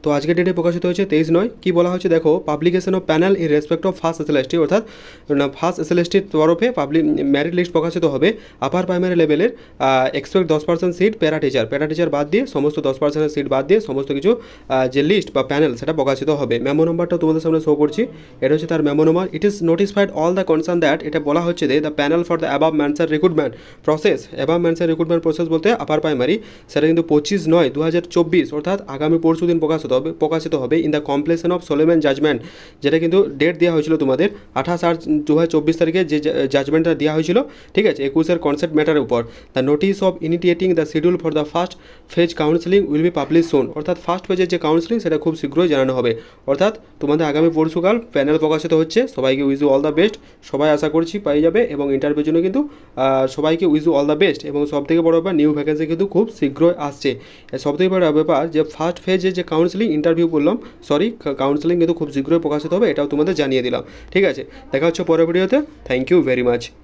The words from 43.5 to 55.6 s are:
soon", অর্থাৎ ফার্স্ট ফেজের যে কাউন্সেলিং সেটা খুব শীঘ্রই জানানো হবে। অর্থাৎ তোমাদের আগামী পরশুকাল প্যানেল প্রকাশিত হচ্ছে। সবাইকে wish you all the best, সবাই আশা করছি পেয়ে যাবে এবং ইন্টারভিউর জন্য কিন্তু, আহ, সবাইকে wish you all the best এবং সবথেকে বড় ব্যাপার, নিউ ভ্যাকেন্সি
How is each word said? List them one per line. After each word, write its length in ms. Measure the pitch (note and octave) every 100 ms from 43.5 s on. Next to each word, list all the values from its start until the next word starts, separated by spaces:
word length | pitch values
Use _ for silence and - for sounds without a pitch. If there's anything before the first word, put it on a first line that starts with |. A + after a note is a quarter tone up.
| D3
soon", 160 | D3
অর্থাৎ 240 | D#3 D3+ F3
ফার্স্ট 280 | - F3+ -
ফেজের 220 | F#3 F#3
যে 100 | F3
কাউন্সেলিং 420 | D3+ E3 E3 A#3
সেটা 180 | F3 D3+
খুব 180 | E3 D#3
শীঘ্রই 320 | C3+ C#3 F3
জানানো 260 | C#3+ C3
হবে। 200 | B2+ A#2+ A2 - - -
অর্থাৎ 320 | C#3 G3 G#3+ - -
তোমাদের 260 | D3 D3+ D#3+
আগামী 240 | D3 E3
পরশুকাল 500 | D#3 D#3+ E3+ F3+ A#3 A#3
প্যানেল 260 | - C#3 D#3
প্রকাশিত 340 | D3+ D#3 D#3+
হচ্ছে। 360 | D#3+ D#3+ A3 C4
সবাইকে 360 | - C3 C3+
wish 160 | C#3 C#3
you 80 | D3
all 180 | C3+ D3+
the 120 | D3+
best, 200 | G#3 - - -
সবাই 280 | - C#3 D3+
আশা 180 | D3 D#3
করছি 300 | D#3 E3 G#3
পেয়ে 240 | D#3+ D3
যাবে 200 | E3 G#3
এবং 300 | A#3 C#3+ C#3
ইন্টারভিউর 320 | C#3 D3 D3+ D3+
জন্য 140 | E3
কিন্তু, 280 | F#3 A3+ D4 - - -
আহ, 300 | C3+ C3+ C3
সবাইকে 400 | C3+ D3+ E3 F3
wish 180 | D3+
you 80 | D#3
all 180 | C#3+ D3
the 60 | D3+
best 240 | F#3+ - D3
এবং 200 | C#3+ D3
সবথেকে 340 | D3 C#3 E3
বড় 120 | E3
ব্যাপার, 220 | E3 D#3
নিউ 180 | E3 D3+
ভ্যাকেন্সি 340 | D3